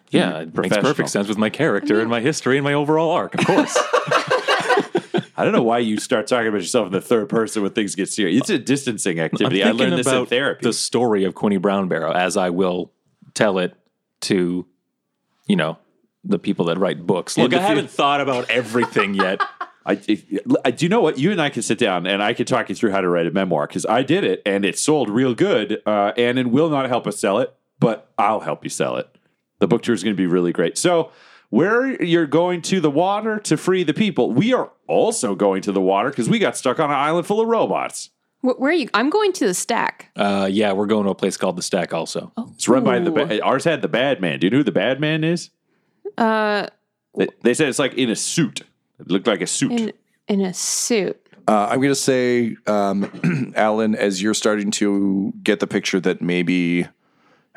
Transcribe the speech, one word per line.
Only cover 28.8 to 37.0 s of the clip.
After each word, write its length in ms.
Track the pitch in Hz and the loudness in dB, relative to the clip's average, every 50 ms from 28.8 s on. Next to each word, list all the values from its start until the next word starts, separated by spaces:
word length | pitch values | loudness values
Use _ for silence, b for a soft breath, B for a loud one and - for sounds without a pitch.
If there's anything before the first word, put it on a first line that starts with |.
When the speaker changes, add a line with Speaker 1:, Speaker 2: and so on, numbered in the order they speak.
| 78 64 62 | -4 -2 -4
Speaker 2:
it. 120 | 62 - - _ _ _ _ _ _ _ _ _ - | -4 -6 -8 _ _ _ _ _ _ _ _ _ -2
The 80 | 101 | 0
book 160 | 92 117 113 - | 2 2 2 2
tour 120 | - 120 | 0 -2
is 100 | 95 87 | 0 0
gonna 100 | 110 104 | -2 0
be 120 | 87 95 | 0 0
really 260 | 87 85 90 87 87 82 | 2 2 2 2 2 0
great. 240 | - 87 85 - | 0 0 -2 0
So, 340 | - - 180 175 170 160 B B B B B B B B B | 0 0 2 2 2 0 B B B B B B B B B
where 520 | - 110 156 196 220 240 262 269 247 - - | 2 2 2 4 2 2 0 -2 -2 -4 0
you're 220 | 175 165 170 165 | 2 2 2 2
going 340 | 143 127 160 175 180 180 170 151 | 2 2 2 2 2 0 -4 -2
to 160 | - 190 190 | -2 0 2
the 120 | 156 156 | 2 2
water 480 | 139 147 180 196 202 208 214 226 214 208 | 2 2 2 2 0 -2 -2 -4 -4 -4
to 160 | - - 160 | -2 -2 -2
free 260 | 147 - - 185 185 175 | 0 2 2 2 2 2
the 120 | 147 151 | 0 0
people, 360 | - 220 202 147 - 120 85 | 0 0 0 2 0 0 2
we 220 | 107 127 196 233 254 | 2 2 2 4 2
are 180 | 214 - - - _ _ | 0 0 -4 -10 _ _
also 480 | - 156 170 175 214 226 - - 107 98 | 0 2 2 2 2 0 -2 -2 -4 -2
going 280 | - 104 101 95 95 90 | 0 2 2 2 0 0
to 100 | 104 95 | -2 0
the 80 | 98 | 2
water 300 | 95 92 95 98 107 131 | 2 2 2 2 0 0
'cause 180 | 131 - 117 113 | -2 -2 0 0
we 100 | 220 233 | 2 2
got 180 | 196 131 - - | 2 0 -2 -2
stuck 200 | - 131 120 - | -2 -2 0 0
on 120 | 160 143 | 0 0
an 60 | 143 | 0
island 300 | 135 | 0